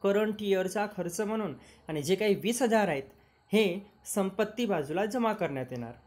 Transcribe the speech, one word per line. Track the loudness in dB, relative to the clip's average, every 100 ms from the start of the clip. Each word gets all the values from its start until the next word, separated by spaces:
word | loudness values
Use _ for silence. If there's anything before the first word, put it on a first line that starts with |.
करंट | 4 4 2 0
इयरचा | 0 2 2 -2 -4 -4
खर्च | -6 -4
म्हणून, | -2 -2 -4 -8 -16 -20 -6
आणि | -4
जे | 0 2
काही | 4 2
वीस | 2 0
हजार | 2 4 2
आहेत | 0 -4 -16 _ _ _
हे | 2 2 0 -8 _ -8
संपत्ती | -2 -2 0 -4 -2 0
बाजूला | 0 0 -2 0
जमा | 0 0
करण्यात | 0 -2 -2 -6
येणार | -8 -10 -12